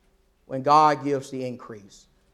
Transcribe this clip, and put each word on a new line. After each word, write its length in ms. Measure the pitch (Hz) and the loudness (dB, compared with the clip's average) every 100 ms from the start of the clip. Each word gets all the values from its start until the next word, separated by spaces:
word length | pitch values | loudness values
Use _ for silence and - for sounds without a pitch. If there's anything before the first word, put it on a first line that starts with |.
| _ _ _ _ - | _ _ _ _ -12
when 160 | 135 | -4
God 400 | 135 151 151 143 | 2 4 4 2
gives 260 | 139 139 135 | -4 -6 -6
the 160 | 131 127 | -10 -10
increase. 600 | 117 - 107 98 - _ _ _ | -12 -16 -20 -20 -20 _ _ _